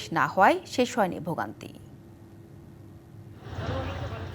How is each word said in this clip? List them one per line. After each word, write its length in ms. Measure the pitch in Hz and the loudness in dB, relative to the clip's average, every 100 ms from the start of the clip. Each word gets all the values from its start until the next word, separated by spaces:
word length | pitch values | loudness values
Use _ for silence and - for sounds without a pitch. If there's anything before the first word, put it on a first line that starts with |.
| - | 2
না 160 | 165 143 | 2 4
হওয়ায় 320 | - 208 359 - | 8 8 8 2
শেষ 300 | - 247 247 | 2 2 4
হয়নি 220 | 185 - | 2 0
ভোগান্তি। 540 | 147 139 104 - - - - - - - - - - - - - - - - - - - - - - - - - - - - | -4 -2 -4 -6 -12 -14 -18 -18 -18 -20 -20 -18 -18 -18 -18 -18 -18 -18 -18 -16 -16 -14 -12 -8 -4 -2 -2 -4 -6 -6 -8